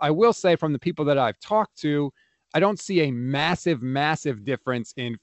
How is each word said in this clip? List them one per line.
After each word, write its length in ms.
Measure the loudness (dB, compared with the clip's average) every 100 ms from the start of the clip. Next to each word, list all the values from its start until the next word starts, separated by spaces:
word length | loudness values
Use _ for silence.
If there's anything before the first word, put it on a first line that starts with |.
I 80 | 0
will 240 | 4 4
say 220 | 4 2 2
from 180 | 0
the 60 | -2
people 260 | -4 -2 0
that 120 | 2
I've 220 | 0 -2
talked 380 | -2 0 0 -4
to, 300 | -2 0 -2 -6 _ _ _
I 60 | 0
don't 200 | 2 0
see 220 | -2 0
a 100 | 0
massive, 720 | 0 -2 -2 0 0 -2 -2
massive 600 | -2 0 0 -2 -4 -4
difference 500 | -4 -4 -2 -4 -6 -8
in 200 | -8 -8